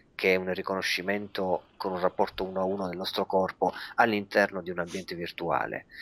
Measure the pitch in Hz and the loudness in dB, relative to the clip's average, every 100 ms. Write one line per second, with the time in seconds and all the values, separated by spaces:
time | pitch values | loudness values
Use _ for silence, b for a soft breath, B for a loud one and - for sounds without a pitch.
0 | B - 95 92 92 92 92 95 - - | B 0 4 4 2 -4 -2 -2 0 -2
1 | 90 104 104 - 92 90 - _ 98 90 | -2 -2 -4 -2 0 0 -2 _ -4 0
2 | 90 - 98 - 95 95 95 196 90 175 | 0 2 -2 -2 -4 -2 0 0 -4 -4
3 | 190 - 196 190 185 - 180 B B - | -4 -2 2 2 2 0 -2 B B 2
4 | 117 104 101 107 101 95 87 87 85 95 | 4 4 2 4 4 2 -6 -6 -4 -6
5 | 87 85 - - 85 71 - - - B | -8 -8 -8 -4 0 0 0 -6 -10 B